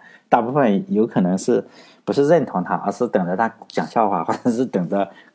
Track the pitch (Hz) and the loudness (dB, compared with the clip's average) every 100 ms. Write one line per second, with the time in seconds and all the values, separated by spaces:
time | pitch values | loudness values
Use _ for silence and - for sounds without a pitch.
0 | - - - 123 117 147 120 98 92 101 | -14 -16 0 0 2 0 2 2 0 0
1 | 117 117 90 95 - 113 - - - _ | 0 0 0 0 0 0 -2 -18 -20 _
2 | - 139 143 170 117 92 87 87 101 - | -4 0 4 4 2 -4 -2 -2 -4 -4
3 | 120 104 87 95 113 - - - - 120 | -2 0 0 0 -2 -4 -8 -6 -2 0
4 | 104 92 85 110 127 113 131 98 85 101 | 2 0 -2 -2 -2 -2 -2 -2 -2 -2
5 | 95 - - | -2 -8 -20